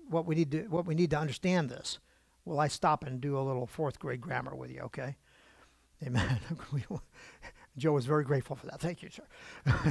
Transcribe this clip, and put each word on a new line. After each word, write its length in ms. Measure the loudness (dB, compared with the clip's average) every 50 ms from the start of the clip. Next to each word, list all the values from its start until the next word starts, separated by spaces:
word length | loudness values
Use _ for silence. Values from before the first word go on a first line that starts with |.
| -6 -2
what 180 | 0 0 2
we 80 | 2 4
need 160 | 4 4 4 2
to, 100 | -2 -2
what 220 | 0 0 0 0
we 80 | 2 2
need 160 | 4 4 4
to 80 | 4 2
understand 520 | 0 0 -2 0 2 4 4 4 4 2
this 280 | -2 -6 -8 -8 -10 -10 -12 _ _ _ _ _ _ _ _
will 160 | -2 0 2
I 80 | 2 2
stop 360 | 2 2 4 4 4 4 2
and 160 | -2 -4 -2
do 180 | -2 0 0 0
a 20 |
little 260 | 0 0 0 -2 -2
fourth 320 | -4 -4 -2 -2 -2 -2 -4
grade 220 | -4 -6 -4 -4
grammar 340 | -4 -4 -4 -4 -4 -4 -6
with 160 | -8 -10 -10
you, 100 | -10 -10 -10
okay? 340 | -8 -8 -6 -6 -6 -8 -10 _ _ _ -20 -20 -20 -20 -20 -20 -20 _ _ _ _ _ _ -6
Amen. 360 | -2 0 2 2 2 0 -2 -2
<laughs> 280 | -4 -8 -8 -6 -4 -4
We, 120 | -4 -4 -4 -6 -10 -10 -14 -20 -20 -20 -20 -20 -20 -20 -20 -20 -20 -20 -20 -8
Joe 160 | -2 2 2 4
was 140 | 4 2
very 160 | 2 2 2 2
grateful 320 | 2 2 0 0 -2 -6
for 120 | -10 -10
that. 140 | -12 -8 -6
Thank 220 | -4 -4 -4 -6 -10
you, 80 | -14
sir. 140 | -16 -16 -18 -18 -20 -20 -18 -18 -16 -2 2
<laughs> 0 | 2 2 4 4 2